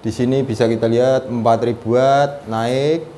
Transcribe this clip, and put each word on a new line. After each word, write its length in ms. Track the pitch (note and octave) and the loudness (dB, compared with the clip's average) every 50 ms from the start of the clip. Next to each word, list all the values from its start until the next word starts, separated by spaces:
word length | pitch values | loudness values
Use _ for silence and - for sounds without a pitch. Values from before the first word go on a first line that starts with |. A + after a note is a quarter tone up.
Di 80 | - A2+ | -6 -8
sini 320 | A2 - B2 B2 C3 C3+ | -4 -2 -2 0 0 0
bisa 240 | C3 A#2+ A2+ A2 B2 | 0 -2 0 0 2
kita 240 | A2+ A#2 A2 A#2 A2+ | 0 2 0 0 0
lihat 400 | A2+ A#2 B2 C3 C3 C3 C3 - | 2 2 2 2 2 0 -2 -4
empat 320 | A#2+ A#2+ A2 A#2 A#2 A2+ | -6 0 2 2 2 2
ribu 320 | A#2 A#2+ A#2 - - A2 | 2 -2 -2 -4 -2 0
watt 560 | A#2 B2 C3 C3+ C#3 C#3 C#3+ C#3+ C#3+ - - G#2+ | 2 2 4 4 4 2 2 0 -2 -10 -10 -8
naik. 560 | A2 A2+ A2+ A#2 B2+ C3+ C#3 D3 D#3+ E3 D#3 D3+ - | -6 -4 -2 -2 -2 0 0 0 -2 -2 -4 -10 -18